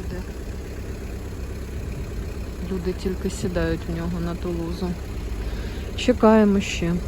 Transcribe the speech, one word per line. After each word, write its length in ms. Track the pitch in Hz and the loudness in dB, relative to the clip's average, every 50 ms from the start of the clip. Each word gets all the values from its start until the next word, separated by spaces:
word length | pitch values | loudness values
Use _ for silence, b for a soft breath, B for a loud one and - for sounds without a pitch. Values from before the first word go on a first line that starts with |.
| 180 | -6
іде. 140 | 180 180 185 190 - - - - - - - - - - - - - - - - - - - - - - - - - - - - - - - - - - - - - - - - - - - - - - - 180 175 | -6 -6 -6 -6 -8 -8 -8 -8 -8 -8 -8 -8 -8 -8 -8 -8 -8 -8 -8 -6 -8 -8 -8 -8 -8 -8 -6 -6 -6 -6 -6 -6 -6 -6 -6 -6 -6 -6 -6 -6 -6 -6 -6 -6 -6 -6 -6 -6 -6 -6 -6 -4 -4
Люди 220 | 190 185 170 180 180 - | -2 -2 -2 -2 -2 0
тільки 280 | - 202 185 - - 196 | -2 -2 -2 -2 -2 -2
сідають 500 | - - - 190 175 170 165 165 165 165 - - | -2 -2 -2 0 0 2 2 2 0 -2 -2 -4
в 80 | 170 | -4
нього 240 | 165 170 175 175 170 170 | -2 -2 -2 -2 -2 -2
на 80 | 175 170 | -2 -2
Тулузу. 540 | 170 - 175 175 170 170 165 175 - 185 180 175 - - - - - - - - B B B B B B B B B B B B | -2 -4 -2 -2 -2 -2 -4 -4 -2 -2 -2 -2 -4 -6 -6 -6 -6 -4 -4 -4 B B B B B B B B B B B B
Чекаємо 640 | - - - 254 - - 214 220 220 214 208 196 202 | 0 4 4 6 8 10 10 10 10 10 8 6 4
ще. 320 | 202 - - - 180 170 175 175 - | 2 2 0 0 2 2 2 0 0